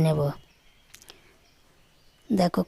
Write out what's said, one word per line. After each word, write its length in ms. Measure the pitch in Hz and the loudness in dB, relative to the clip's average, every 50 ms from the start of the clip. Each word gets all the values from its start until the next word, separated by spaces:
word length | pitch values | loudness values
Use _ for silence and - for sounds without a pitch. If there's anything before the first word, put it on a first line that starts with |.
| 160 | 4
নেব। 140 | 160 156 151 143 147 - - - _ _ _ _ - _ _ _ _ - - - - - - _ - _ _ _ _ _ _ _ _ _ _ _ _ _ _ _ - _ _ _ - | 2 2 0 -2 -4 -4 -8 -16 _ _ _ _ -20 _ _ _ _ -20 -20 -20 -20 -20 -20 _ -20 _ _ _ _ _ _ _ _ _ _ _ _ _ _ _ -20 _ _ _ -2
দেখো 320 | 220 190 180 175 - 190 180 | 0 0 0 2 0 -2 -2